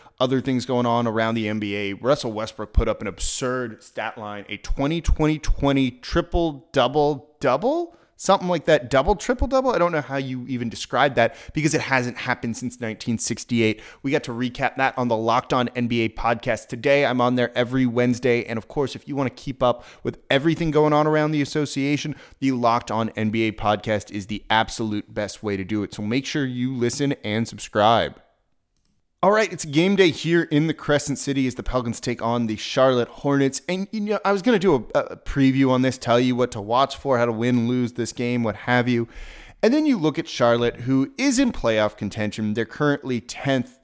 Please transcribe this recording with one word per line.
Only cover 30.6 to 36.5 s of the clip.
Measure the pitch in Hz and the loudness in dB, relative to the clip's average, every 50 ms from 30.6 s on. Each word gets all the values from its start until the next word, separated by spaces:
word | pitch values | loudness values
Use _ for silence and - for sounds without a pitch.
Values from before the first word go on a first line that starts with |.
| 156 | 2
the | 160 147 | 2 -2
Crescent | - - - 147 143 - - 135 120 | -4 0 0 0 0 2 -2 -4 -4
City | - 139 139 139 135 | -4 -2 -2 0 0
as | 127 120 | 0 -2
the | - | -4
Pelicans | 123 - - 127 120 120 110 - | -6 -2 -2 -2 -2 -2 -6 -6
take | - - 120 117 - | -4 -6 -6 -4 -2
on | 117 120 120 120 110 | -2 0 0 0 -2
the | 110 | -2
Charlotte | 104 - - - 139 131 135 127 123 117 - | -4 -6 -4 2 4 4 4 4 2 0 -2
Hornets. | - - - 143 143 139 135 135 135 - - - | -6 -6 -2 0 2 2 2 2 0 -2 -6 -4
And, | 180 190 196 - | -4 -4 -4 -6
you | - 220 | -6 -6
know, | 208 208 208 202 - | -4 -2 -4 -2 0
I | 190 | 0
was | 202 196 | 0 2
gonna | 175 247 240 190 | 2 2 2 4
do | 165 196 156 | 4 4 2
a, | 123 107 - - 147 | 2 0 -2 -2 -2
a | 117 - - | -2 -2 -8
preview | - - - - 139 135 135 131 135 135 131 | -12 -10 -6 0 2 4 4 4 4 2 2
on | 127 127 127 | 4 4 2
this, | 131 123 - | 2 0 -2
tell | - 127 117 120 | 0 2 4 4
you | 127 127 127 | 4 2 2
what | 120 123 120 | 2 0 -2